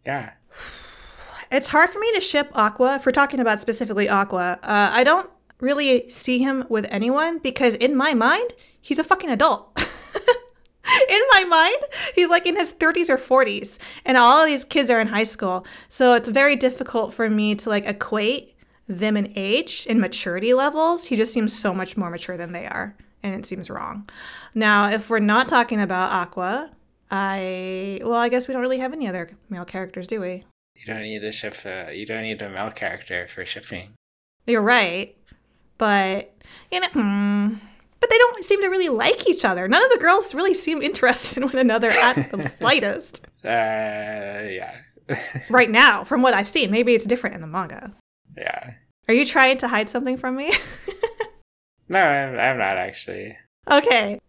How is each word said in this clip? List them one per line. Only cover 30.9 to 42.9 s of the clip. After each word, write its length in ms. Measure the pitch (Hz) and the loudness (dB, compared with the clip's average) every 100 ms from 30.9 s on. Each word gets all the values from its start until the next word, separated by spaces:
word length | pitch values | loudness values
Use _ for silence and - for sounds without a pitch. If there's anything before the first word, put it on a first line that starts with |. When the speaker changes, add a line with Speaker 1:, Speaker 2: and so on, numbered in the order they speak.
| 110 | -10
Speaker 1:
need 160 | 107 107 | -10 -8
to 100 | 107 | -8
ship 240 | 107 104 - 98 | -8 -12 -12 -12
a, 280 | 95 82 82 | -12 -12 -14
you 100 | 107 | -10
don't 180 | 113 | -8
need 180 | 110 107 | -6 -8
a 80 | 101 | -8
male 220 | 95 107 | -8 -8
character 540 | - 95 - - 90 87 | -6 -8 -8 -8 -8 -8
for 160 | - 90 | -12 -12
shipping. 480 | - - 92 95 _ _ _ _ _ - | -12 -12 -14 -14 _ _ _ _ _ -2
Speaker 2:
You're 140 | 233 | 0
right, 540 | 208 247 190 180 202 _ _ _ _ _ _ _ | 2 2 0 -4 -10 _ _ _ _ _ _ _
but, 560 | 220 202 190 196 - _ - - _ | 0 2 0 -4 -8 _ -20 -20 _
you 100 | 359 | -4
know, 60 | 359 | -2
hmm. 680 | 294 208 202 202 202 208 214 - _ _ _ | 0 0 0 0 0 -2 -4 -14 _ _ _
But 100 | 466 | 2
they 80 | 466 | 6
don't 260 | 480 427 | 4 2
seem 160 | 359 403 | 0 0
to 60 | 392 | 2
really 220 | 381 349 | 0 0
like 400 | 226 240 494 - | 2 0 2 0
each 160 | - 214 | 2 0
other. 200 | 180 185 | 0 2
None 120 | 320 | 4
of 80 | 523 | 4
the 80 | 494 | 4
girls 380 | 330 240 - - | 4 4 2 -2
really 180 | 381 | 0
seem 280 | - - 311 | 0 -2 -2
interested 560 | 294 - 254 254 - - | -4 2 2 2 -2 -4
in 60 | 262 | -2
one 80 | 247 | 2
another 320 | 247 226 233 | 2 2 2
at 420 | 196 233 247 135 | 4 4 2 -2
the 160 | 196 147 | -6 -8
Speaker 1:
<laughs> 80 | - | -2
Speaker 2:
slightest. 680 | 233 285 208 | 2 2 2